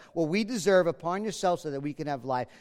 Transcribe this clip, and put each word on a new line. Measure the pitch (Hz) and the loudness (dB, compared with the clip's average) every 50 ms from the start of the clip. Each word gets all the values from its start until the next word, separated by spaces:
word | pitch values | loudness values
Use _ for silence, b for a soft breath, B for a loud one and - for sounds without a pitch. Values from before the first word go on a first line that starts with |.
| B B B | B B B
what | 170 165 151 | -2 0 2
we | 170 208 226 | 2 0 0
deserve | 202 254 220 151 190 190 185 180 | 0 -2 0 2 6 6 6 6
upon | 170 160 - - 170 180 196 214 | 4 0 -2 -4 -4 -4 -2 -4
yourself | 220 180 - - 185 175 165 | -6 -6 0 0 0 0 0
so | - 156 | -2 -6
that | 139 139 139 | -6 -4 -4
we | 147 139 | -6 -6
can | - 156 | -6 -6
have | 147 143 131 117 | -4 -4 -6 -4
life. | 131 131 127 123 B B B | -4 -2 -2 -4 B B B